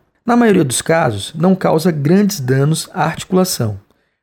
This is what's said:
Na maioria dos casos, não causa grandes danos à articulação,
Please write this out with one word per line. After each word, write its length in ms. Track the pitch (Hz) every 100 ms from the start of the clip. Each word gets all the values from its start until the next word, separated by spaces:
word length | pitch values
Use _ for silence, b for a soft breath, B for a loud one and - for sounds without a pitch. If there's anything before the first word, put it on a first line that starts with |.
| _ _ -
Na 100 | 240
maioria 280 | 233 190
dos 180 | 147 -
casos, 500 | - 165 151 104 - 160
não 200 | 175 190
causa 340 | 165 160 165
grandes 520 | 156 139 185 208 190
danos 480 | 127 135 143 160 -
à 120 | - 156
articulação, 720 | 156 - 185 185 - 117 98 _ _ _ _